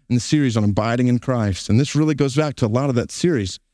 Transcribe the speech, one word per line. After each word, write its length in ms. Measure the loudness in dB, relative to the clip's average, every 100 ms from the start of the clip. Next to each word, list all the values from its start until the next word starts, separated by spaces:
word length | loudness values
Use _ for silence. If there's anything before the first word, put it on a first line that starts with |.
| -4
in 60 | -2
the 40 |
series 340 | 0 0 2 2
on 80 |
abiding 440 | 2 2 0 2 2
in 100 | 0
Christ. 500 | 0 -2 -2 -2 0
And 120 | 0
this 160 | 2 0
really 180 | 0
goes 220 | 0 0 0
back 180 | -2 -2
to 100 | 0
a 0 |
lot 220 | 0 0
of 60 | 0
that 160 | -2
series. 480 | -2 0 0 -2 -8 _